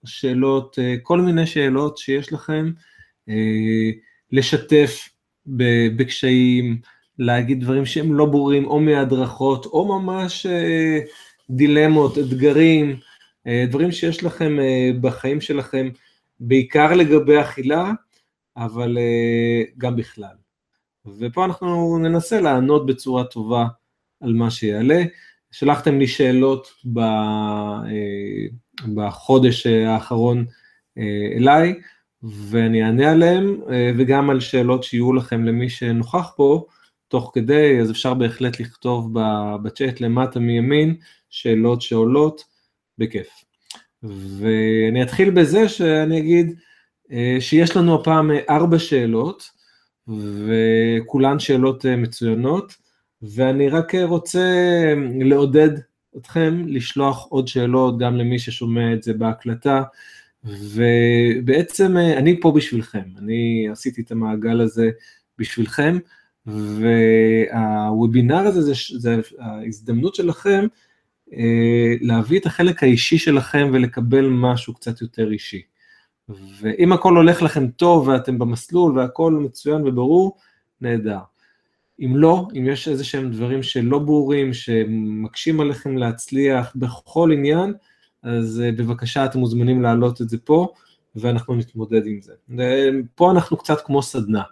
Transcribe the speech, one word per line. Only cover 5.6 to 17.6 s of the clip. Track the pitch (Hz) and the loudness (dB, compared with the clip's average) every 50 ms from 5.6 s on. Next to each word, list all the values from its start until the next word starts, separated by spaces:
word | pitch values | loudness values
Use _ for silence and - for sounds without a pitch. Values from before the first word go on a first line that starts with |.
| 127 120 120 117 117 113 110 | 0 2 2 2 2 2 0
בקשיים, | 117 135 127 - - - 131 127 127 123 127 123 123 123 120 117 117 - _ _ _ _ _ _ - | -2 -4 -4 -4 -4 0 2 2 4 4 4 2 0 0 -2 -4 -6 -8 _ _ _ _ _ _ -4
להגיד | 127 120 120 123 120 120 135 131 | -2 0 0 0 0 -2 -4 -4
דברים | 123 123 131 139 139 | -2 -2 -2 -2 -2
שהם | 135 - 151 151 160 147 | -2 -4 -4 -2 0 2
לא | 143 151 | 2 2
ברורים, | 147 143 143 139 139 143 139 139 | 2 2 0 2 2 0 0 0
או | - 143 151 | 0 0 0
מהדרכות, | 156 156 147 139 135 127 135 127 131 123 - - 135 135 135 127 - | 2 2 2 2 2 0 0 -2 -2 -4 -4 -4 -2 -2 -2 -2 -6
או | - - 156 190 202 196 190 | -4 -4 -2 -2 0 -2 -4
ממש, | 190 185 185 190 185 175 - - - | -4 -6 -6 -6 -6 -8 -8 -8 -6
אה, | 190 180 175 170 165 165 160 160 160 156 151 147 - - - - - _ _ _ - | -6 -4 -4 -2 -2 -2 -2 -2 -2 -2 -4 -6 -8 -18 -20 -20 -20 _ _ _ -8
דילמות, | 127 127 147 147 147 147 151 156 156 151 143 127 - | 0 2 2 4 4 4 4 4 4 4 2 2 0
אתגרים, | 147 143 127 131 127 135 147 139 151 160 165 160 156 151 143 135 127 _ _ _ _ _ _ _ _ _ | -2 -4 -2 -2 2 2 4 4 6 4 6 4 4 2 0 -4 -8 _ _ _ _ _ _ _ _ _
אה, | 123 120 123 123 123 | -4 -2 -2 -2 -2
דברים | 123 143 165 180 | 0 0 0 -2
שיש | 165 - - 165 160 - 175 | -2 -2 -4 -4 -4 -4 -6
לכם, | 170 - - 165 151 151 147 | -8 -4 -4 -4 -2 0 0
אה, | 135 131 131 127 127 127 123 127 | 0 0 0 0 0 0 0 0
בחיים | 123 131 123 - - 131 143 151 | -2 -4 -4 -4 -6 -4 -4 -4
שלכם, | - - 147 143 131 - - 131 131 131 123 _ _ _ _ _ _ _ _ _ | -4 -6 -6 -6 -6 -6 -6 -6 -6 -6 -10 _ _ _ _ _ _ _ _ _
בעיקר | 120 120 127 131 127 127 - 151 151 156 175 | -2 2 2 2 2 2 2 4 4 6 6
לגבי | 180 170 147 151 151 135 139 147 147 | 4 4 6 4 4 6 6 4 4
אכילה, | 139 - - 139 | 4 -2 -8 -8